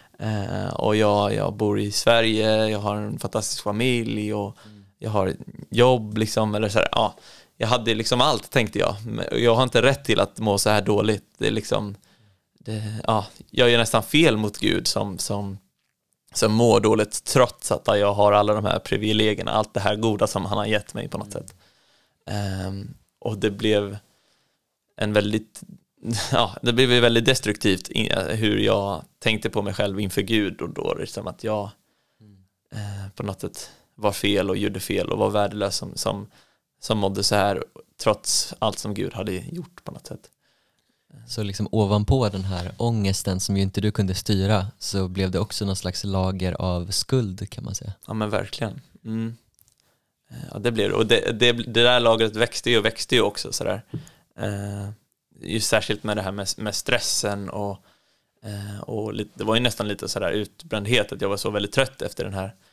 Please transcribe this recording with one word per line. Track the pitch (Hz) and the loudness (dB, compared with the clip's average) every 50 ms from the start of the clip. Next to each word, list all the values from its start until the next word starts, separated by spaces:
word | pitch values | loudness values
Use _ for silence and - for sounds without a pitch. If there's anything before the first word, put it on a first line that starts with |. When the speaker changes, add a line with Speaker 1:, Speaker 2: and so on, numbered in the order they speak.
| - _ _ - | -20 _ _ -8
Speaker 1:
Eh, | 110 110 107 101 98 - 98 98 98 95 | -6 -4 -4 -4 -4 -4 -4 -6 -6 -6
och | 101 - - 110 107 | -4 -2 0 2 2
jag, | 107 107 104 104 104 101 101 104 | 4 4 4 4 4 2 2 0
jag | 104 98 92 104 | 0 -2 -2 -2
bor | 107 107 104 104 104 | 0 0 0 0 0
i | 101 104 | -2 -2
Sverige, | 101 - - 120 117 117 113 113 107 107 110 110 110 110 110 107 | -2 2 4 4 6 6 4 2 2 2 2 2 2 2 2 0
jag | 107 101 | 0 -2
har | 104 104 104 | -2 -2 -2
en | 104 104 104 107 - | -2 -4 -6 -6 -8
fantastisk | - - - 113 107 - - - | -6 -4 -4 -4 -4 -4 -6 -6
familj | - 104 104 110 123 131 123 120 110 110 110 104 107 107 104 | -4 -4 -2 0 0 2 2 0 0 -2 -4 -4 -4 -2 -2
och | 104 101 98 - - - | -4 -4 -6 -8 -14 -20
Speaker 2:
Mm. | 107 107 101 98 98 _ _ | -20 -20 -20 -20 _ _ _
Speaker 1:
jag | 107 107 | -6 -2
har | 107 101 95 92 - - - - - - - - | 0 0 0 0 -2 -6 -10 -16 -16 -16 -12 -2
jobb, | - 113 120 131 127 117 110 107 107 110 | 2 4 6 6 6 4 0 -2 -2 -2
liksom, | 110 107 - 110 107 107 104 | -2 0 0 0 0 0 0
eller | 104 113 104 | 0 -2 0
så | 101 104 | 2 2
här, | - - | 2 2
ja. | - 117 110 101 - - - - - - - _ _ | 2 2 0 0 -2 -6 -20 -20 -20 -20 -20 _ _
Jag | - 113 107 | -4 0 0
hade | 123 120 107 117 110 | 0 2 2 0 0
liksom | 110 110 - 127 123 | 0 0 0 2 4
allt, | 131 151 131 101 - - | 4 2 2 0 -2 -2
tänkte | - 135 110 - - 101 | 0 0 0 0 0 0
jag. | - - 104 101 110 | 0 0 -2 -4 -8
Men | 113 110 113 - - 110 117 | -8 -6 -6 -6 -4 -2 2
jag | 117 117 113 | 2 4 4
har | 123 | 4
inte | 131 123 - 117 | 4 4 4 4
rätt | 117 135 143 143 - | 6 4 4 2 0
till | - 104 - | 0 2 2
att | 98 - - - | 2 0 -2 -2
må | 110 107 101 101 | 0 0 2 2
så | - 107 | 2 2
här | 107 104 | 2 2
dåligt. | 98 110 104 107 104 110 104 101 - _ _ - | 2 2 2 2 2 2 0 -2 -4 _ _ -4
Det | 107 | -2
är | 107 | -2
liksom, | 107 110 - - 110 104 104 101 101 - _ _ _ _ _ _ _ _ _ _ _ _ | 0 -2 -2 -2 -2 -2 -2 -6 -10 -14 _ _ _ _ _ _ _ _ _ _ _ _
det, | - 107 110 107 107 104 110 110 - | -10 -8 -8 -6 -6 -8 -8 -4 -2
ja, | 110 110 104 107 - - - - _ | 0 0 0 0 -4 -10 -20 -20 _
jag | - 127 123 120 | 2 4 6 6
gör | 120 117 | 6 4
nästan | 113 - - 110 | 4 4 2 0
fel | 107 - - 151 165 143 110 | 2 2 4 6 6 6 4
mot | 107 110 104 - - | 2 0 -2 -2 -2
Gud | 104 101 90 92 - | 0 0 0 0 0
som, | - - 104 104 101 92 - | 0 -2 -2 -2 -4 -6 -6
som, | - - 104 101 104 98 95 - - _ _ _ _ _ _ _ _ _ _ _ _ _ - | -6 -4 -4 -4 -4 -6 -8 -12 -16 _ _ _ _ _ _ _ _ _ _ _ _ _ -2
som | - 110 107 | 2 2 4
mår | 107 113 120 117 107 101 | 4 6 6 6 6 6
dåligt | 104 107 107 107 104 - - - - | 6 6 4 4 2 0 -4 -6 -4
trots | - - 135 123 - - _ - - | 2 4 4 4 4 2 _ -4 -2
att | 92 - - | -2 0 2
jag | 104 104 101 101 101 101 | 2 2 4 4 4 4
har | 104 104 104 | 6 6 6
alla | 104 104 104 104 104 | 6 6 6 4 2
de | 110 107 | 2 0
här | 95 - - | 0 0 -2
privilegierna, | - - - 104 110 107 107 107 107 107 101 95 92 - | -2 -2 -2 0 2 2 2 2 2 2 0 -2 -2 0
allt | - 107 107 - - | 0 0 0 -2 -2
det | 104 | 0
här | 92 101 104 | 0 0 2
goda | 107 113 113 104 98 110 | 2 2 0 2 2 0
som | 104 - 98 85 | 0 0 -2 -2
han | 95 101 104 | -2 -2 -2
har | 104 | 0
gett | 107 107 104 - - - | 0 0 0 -2 -4 -10
mig | 107 90 - | -10 -8 -8
på | - - | -8 -10
något | - 101 - | -10 -10 -10
Speaker 2:
Mm. | - - | -12 -12
Speaker 1:
sätt. | - - _ _ _ _ _ _ _ _ _ _ _ _ _ _ | -14 -18 _ _ _ _ _ _ _ _ _ _ _ _ _ _
Ehm, | - 104 104 101 98 95 95 95 95 98 98 104 117 - - _ _ _ _ | -6 -4 -4 -4 -4 -4 -6 -6 -6 -8 -8 -10 -12 -16 -20 _ _ _ _
och | - - 104 95 | -6 -6 -2 -2
det | 104 107 | -2 -2
blev | 98 110 113 110 107 101 104 98 104 104 - _ _ _ _ _ _ _ _ _ _ _ _ _ _ _ _ _ _ | 0 0 2 2 2 2 0 -2 -6 -10 -14 _ _ _ _ _ _ _ _ _ _ _ _ _ _ _ _ _ _
en | - 107 107 | -4 -2 0
väldigt, | 104 104 101 104 107 110 - - - - - - - - _ _ _ _ | 2 2 2 2 0 -4 -4 -8 -16 -20 -20 -20 -20 -20 _ _ _ _
<laughs> | - 113 117 107 - - | -8 -6 -4 -4 -2 0
ja, | 120 - 117 - - - | 2 2 2 0 -2 -2
det | - 120 | -2 2
blev | 117 123 131 123 | 4 4 4 6
ju | 123 120 | 6 6
väldigt | 120 117 117 117 117 | 6 6 4 4 4
destruktivt | 135 127 - - 107 104 - - 104 92 - - - | 2 2 2 0 -2 -2 0 2 2 2 2 -2 -4
i, | - 113 110 - - 98 90 67 | -4 -2 -2 0 0 -2 -2 -2
hur | 104 107 113 104 104 104 | -2 0 2 2 2 2
jag | 107 107 104 101 98 101 92 - - - _ _ | 2 2 2 0 0 -2 -4 -6 -10 -14 _ _
tänkte | - 113 110 107 - 107 | 0 0 0 0 -2 -2
på | - 107 | -2 -2
mig | 101 98 95 | -4 -2 -2
själv | - 104 101 95 104 | -2 -2 -2 -2 -4
inför | 104 92 - 104 | -4 -2 -2 -2
Gud, | 98 101 113 107 101 90 - - | 0 0 0 0 0 -2 -4 -6
och | - - | -8 -8
då | - - - - | -8 -6 -4 -4
är | - - | -4 -4
det | 101 | -6
som | 98 - - - | -8 -10 -10 -10
att | 92 - - - | -10 -10 -8 -6
jag, | 107 110 104 101 104 - _ _ _ _ _ _ _ _ _ | -4 -4 -4 -4 -8 -12 _ _ _ _ _ _ _ _ _
Speaker 2:
Mm. | 110 104 98 95 95 _ _ _ _ _ | -20 -20 -20 _ _ _ _ _ _ _
Speaker 1:
eh, | - 107 104 101 101 98 98 98 - | -12 -10 -10 -10 -10 -10 -12 -12 -10
på | - | -8
något | 101 101 92 - | -8 -8 -6 -6
sätt | 101 - - - - - - _ _ _ _ | -8 -10 -10 -12 -16 -16 -20 _ _ _ _
var | - 107 101 | -2 0 0
fel | 98 - - 101 101 95 95 98 | 0 2 2 2 2 2 2 0
och | 95 | 0
gjorde | 101 101 98 95 95 | 0 -2 -2 -4 -4
fel | - - 95 92 90 - | -4 -2 -2 -2 -2 -2
och | - 101 | 0 0
var | 104 101 | 0 2
värdelös | 104 104 104 101 104 104 98 98 - | 2 0 0 0 -2 -4 -4 -4 -4
som, | - - - - | -6 -8 -8 -8
som, | - - 104 101 98 98 - _ _ _ _ _ _ _ _ _ _ | -6 -4 -4 -4 -4 -8 -14 _ _ _ _ _ _ _ _ _ _
som | - - 113 104 | -4 -2 0 2
mådde | 101 98 98 113 101 | 0 0 0 0 0
så | - 104 | 2 2
här | 101 95 104 95 - - - - - - _ _ - | 2 2 2 0 -2 -4 -8 -14 -20 -20 _ _ -2
trots | - 110 104 - - - - - - - - - | 0 0 0 0 0 -2 -2 -2 -2 -4 -4 -2
allt | 110 107 98 - | -2 -2 -2 -4
som | - 104 98 | -6 -6 -6
Gud | 101 98 95 - | -6 -6 -6 -6
hade | 95 101 104 | -6 -6 -6
gjort | 92 90 85 85 165 175 - - _ - - | -6 -6 -8 -10 -12 -12 -12 -14 _ -18 -16
på | - | -16
något | - - - | -16 -14 -14
sätt. | - - - - - _ _ _ _ _ _ _ _ _ _ _ _ _ _ _ _ - - - - | -14 -16 -16 -16 -20 _ _ _ _ _ _ _ _ _ _ _ _ _ _ _ _ -20 -20 -16 -10
Speaker 2:
Så | - 113 | -6 -6
liksom | 104 101 95 - 104 - | -4 -4 -4 -4 -4 0
ovanpå | - 110 104 98 104 104 104 - - 131 120 101 | 2 2 4 4 4 4 4 4 4 4 2 2
den | 98 95 95 | 0 -2 -4
här | 98 92 87 87 - - | -4 -4 -4 -6 -6 -4
ångesten | - 117 117 117 110 98 98 98 - - 101 92 92 | -2 0 0 2 2 2 2 0 0 0 -2 -2 -2
som | - - 98 | 0 0 2
ju | 98 | 2
inte | 98 95 - 101 | 0 0 0 0
du | 104 104 | 0 0
kunde | - - 98 92 90 | 2 2 0 0 -2
styra, | - - - 104 95 98 101 107 95 95 110 - - | -2 -2 0 2 2 4 4 2 2 0 -2 -8 -10
så | - - - 98 95 92 | -8 -4 -2 -2 -2 -2
blev | 90 95 95 92 | 0 0 0 0
det | 92 87 | 0 -2
också | 110 - - - 104 | -2 -2 -4 -4 -2
någon | 98 95 | -2 -2
slags | - - 90 - - - | -4 -4 -6 -6 -4 -4
lager | 101 98 95 92 95 95 90 92 90 | -2 0 0 0 0 0 -2 -2 -2
av | - - 92 92 90 87 87 95 | -2 -2 -2 -2 -2 -2 -4 -4
skuld, | 92 - - - 135 127 113 98 92 - - - | -4 -4 -2 0 0 0 0 -2 -4 -8 -10 -12
kan | - - - | -10 -10 -8
man | 120 - | -8 -8
säga. | - - 104 - - - | -8 -10 -12 -14 -12 -12
Speaker 1:
Ja, | - 110 | -8 -4
men | 110 107 104 | -4 -2 0
verkligen. | 104 98 98 - - - 117 104 - - - _ - _ - | 0 -2 -2 -4 -6 -8 -8 -8 -8 -12 -18 _ -20 _ -10
Mm. | 110 110 113 113 113 117 - _ _ _ _ _ _ _ _ _ _ _ _ _ _ _ _ _ _ | -8 -6 -6 -6 -6 -8 -12 _ _ _ _ _ _ _ _ _ _ _ _ _ _ _ _ _ _
Eh, | 120 123 - - | -18 -16 -14 -12
ja, | - 104 | -8 -4
det | 110 120 | -2 0
blev | 113 110 101 101 | 2 2 2 2
det. | 98 | 2
Och | 107 113 | 2 4
det, | 110 117 98 - - 117 107 | 4 4 4 4 2 2 4
det, | 123 120 | 4 4
det | 117 117 110 120 110 117 | 4 2 -2 0 2 4
där | 120 123 123 123 | 6 6 6 6
lagret | 120 113 113 113 113 107 104 | 6 6 4 4 2 0 2
växte | 107 117 - - - - 117 | 0 0 0 -2 -2 0 2
ju | 120 110 | 2 4
och | 101 | 2
växte | 113 - - - - 131 | 2 0 -4 -2 2 2
ju | 117 | 2
också | 101 104 - - - 107 | 4 2 0 -4 -8 -6
sådär. | - - - - 98 120 - _ - - - - - _ _ _ _ - | -6 -4 -4 -4 -4 -6 -8 _ -12 -12 -12 -14 -20 _ _ _ _ -8
Eh, | 104 104 101 101 101 101 101 101 101 101 104 - _ _ _ _ _ _ _ - | -6 -6 -4 -6 -6 -8 -8 -8 -8 -10 -10 -14 _ _ _ _ _ _ _ -14
just | - - 98 110 - - | -8 -6 -4 -2 0 2
särskilt | 113 107 - - 107 - - | 2 2 2 0 -4 -4 -4
med | 104 104 | -4 -2
det | 107 | -2
här | 95 98 | -4 -4
med, | 98 101 98 - - | -6 -6 -6 -6 -6
med | - 110 104 - | -6 -6 -6 -6
stressen | - - - 123 - - - - - 123 104 101 101 98 - | -6 -2 -2 0 0 0 -2 -2 -2 -2 -2 -4 -4 -6 -8
och, | - 104 104 101 98 - _ _ _ _ _ _ _ _ _ _ _ _ 110 | -6 -6 -6 -6 -6 -10 _ _ _ _ _ _ _ _ _ _ _ _ -14
eh, | 107 104 101 101 104 101 104 | -12 -10 -10 -10 -12 -12 -12
och | - - 110 104 107 110 - | -10 -6 -6 -4 -4 -4 -4
lite, | 107 101 - _ | -6 -6 -6 _
det | - 104 | -4 0
var | 107 110 | 2 2
ju | 117 | 4
nästan | 123 117 - - 107 104 | 2 2 0 -2 -2 -4
lite | 101 - - 98 | -4 -4 -6 -6
sådär | - 101 95 85 | -4 -2 -2 0
utbrändhet, | 98 107 101 - _ - - - 110 107 101 110 123 110 101 - | 0 -2 -2 -4 _ -16 -10 -6 -6 -4 0 2 2 2 2 0
att | - 95 | -4 -4
jag | 104 98 | -2 -2
var | 101 | -2
så | 98 - 104 | -2 -4 -4
väldigt | 104 104 101 101 | -2 -2 -4 -2
trött | - 135 131 135 - - | 0 0 0 0 -2 -8
efter | - - - - - | -10 -8 -6 -8 -8
den | 104 98 | -6 -6
här, | 95 95 101 - _ _ _ | -6 -8 -8 -12 _ _ _